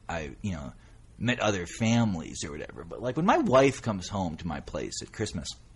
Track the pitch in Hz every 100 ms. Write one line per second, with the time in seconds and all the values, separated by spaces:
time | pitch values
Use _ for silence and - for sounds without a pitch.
0 | - 82 73 - 104 80 67 - - -
1 | - - 117 123 107 98 85 - 113 117
2 | 113 85 - - 78 73 - - 82 -
3 | 120 143 185 330 247 131 139 - 120 98
4 | - 101 87 80 87 73 - 73 53 -
5 | - - 107 87 - - -